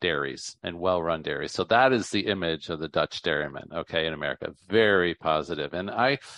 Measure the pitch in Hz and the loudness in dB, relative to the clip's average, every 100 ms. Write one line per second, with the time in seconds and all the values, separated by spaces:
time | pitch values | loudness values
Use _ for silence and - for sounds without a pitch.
0 | 87 73 69 64 - - 92 85 92 90 | -2 0 -2 -6 -12 -10 -10 -2 0 2
1 | 82 82 76 71 76 - 90 113 131 123 | 0 -2 -2 -4 -4 -4 2 6 6 4
2 | - 104 95 95 85 78 - 78 78 82 | 2 -2 0 0 0 -2 -4 -6 -2 0
3 | 78 - 87 76 73 69 - 82 76 82 | 0 -2 -2 0 -2 -8 -10 -8 -4 -2
4 | 80 78 73 65 80 76 - 107 110 98 | -2 -2 -4 -4 -8 -12 0 4 6 6
5 | 87 82 85 78 76 76 71 85 98 113 | 2 0 0 0 0 -4 -4 -6 -6 0
6 | 127 139 - | 0 0 -6